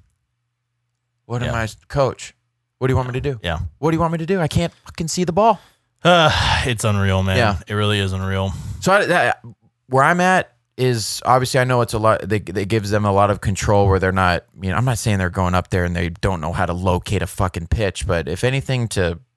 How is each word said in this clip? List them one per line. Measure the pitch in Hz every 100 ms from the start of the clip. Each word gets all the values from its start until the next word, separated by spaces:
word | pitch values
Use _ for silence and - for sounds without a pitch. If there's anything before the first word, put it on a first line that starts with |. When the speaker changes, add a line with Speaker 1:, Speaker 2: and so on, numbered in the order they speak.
| _ _ _ _ _ _ _ _ _ _ _ _ -
Speaker 1:
what | 120
am | 123
Speaker 2:
Yeah. | 117
Speaker 1:
I, | 110 - -
coach? | 143 127 - - - _ _ _ -
What | 127
do |
you | 135
want | 127
me |
to | 123
do? | 143 117
Speaker 2:
Yeah. | 87 82 85 -
Speaker 1:
What | 156
do | 160
you |
want | 165
me | 170
to | 165
do? | 196
I | 156
can't | 165 170 - -
fucking | - 165
see | -
the | 170
ball. | 170 226 196 - _ _ _
Speaker 2:
Uh, | 165 175 156 - - 131 127
it's | 113
unreal, | 110 101 98 95
man. | 95 95
Speaker 1:
Yeah. | 110 90 -
Speaker 2:
It |
really | 104 104 104
is | 95
unreal. | 95 95 95 95 - - -
Speaker 1:
So | 180
I, | 202 165
that, | 175 120 - 117 - _ _ -
where | 131
I'm | 147 175
at | 180 185 - _ _ -
is | 127 117 - - -
obviously | 127 123 131
I |
know | 127 123
it's | 117
a | 110
lot. | 110 104 95
They, | 104
it | - 101 98
gives | 113 101
them | 104
a | 104
lot | 98 101
of | 98
control | 107 95 - 101 98
where | 95
they're | 92
not. | 95 90 85 - -
You | 95
know, | 87
I'm | 131
not | 113
saying | 117 98
they're | 90
going | 95 90
up | 90 -
there | 92
and | 87
they | 85 85
don't | 85 98 87
know | 76
how | 85
to | 90
locate | 90 92 90 - 98
a | 90
fucking | - 92 - 82
pitch, | - 98 - -
but | 85 69
if | 90
anything | 123 135 135 127 117
to | - 87 85 _